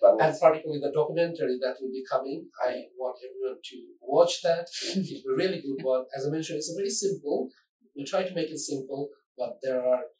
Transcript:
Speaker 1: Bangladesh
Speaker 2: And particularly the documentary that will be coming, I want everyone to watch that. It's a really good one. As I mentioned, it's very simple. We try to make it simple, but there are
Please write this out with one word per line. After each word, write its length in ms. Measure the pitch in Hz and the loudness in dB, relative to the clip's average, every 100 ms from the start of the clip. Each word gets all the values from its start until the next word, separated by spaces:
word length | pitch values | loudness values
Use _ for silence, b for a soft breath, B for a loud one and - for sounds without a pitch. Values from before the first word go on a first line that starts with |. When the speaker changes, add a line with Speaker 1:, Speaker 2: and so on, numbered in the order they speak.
Speaker 1:
Bangladesh 240 | 98 107 151 | 8 8 6
Speaker 2:
And 140 | 147 | 6
particularly 420 | 165 156 156 147 | 6 6 0 -4
the 120 | 139 | -2
documentary 640 | 156 151 165 170 170 131 127 | 0 0 2 0 0 -2 -2
that 140 | 127 - | -4 -4
will 120 | 127 | -6
be 120 | 131 131 | -8 -2
coming, 400 | 139 135 113 95 - | -2 -2 -8 -10 -4
I 280 | 123 123 - 123 | -2 -2 -8 -8
want 200 | 127 - | -8 -8
everyone 400 | 127 - - - | -12 -6 -6 -6
to 160 | - - - - | -12 -18 -20 -16
watch 400 | - - 170 - | 2 6 6 4
that. 220 | 175 170 170 | 0 0 -2
It's 560 | - 165 190 151 139 135 | -8 -4 -2 -4 -4 -2
a 80 | |
really 280 | 131 185 165 | 0 0 -2
good 200 | 139 135 | -4 -4
one. 240 | 131 131 127 135 | 0 0 -2 -6
As 100 | 143 | -4
I 40 | |
mentioned, 280 | 156 160 156 | -4 -4 -6
it's 160 | 170 165 | -6 -4
very 120 | 196 | -4
simple. 600 | - 196 - 143 135 - b b _ _ 143 | 0 -2 -2 -2 -2 -4 b b _ _ -12
We 100 | 139 | -4
try 180 | 190 | -2
to 100 | 185 | -2
make 160 | 180 156 | -2 -4
it 80 | - | -4
simple, 520 | - 135 131 139 147 b _ - | -6 -6 -6 -6 -8 b _ -8
but 220 | 120 - | -8 -4
there 240 | 131 127 127 | -2 0 2
are 180 | 127 117 - | 0 -2 -14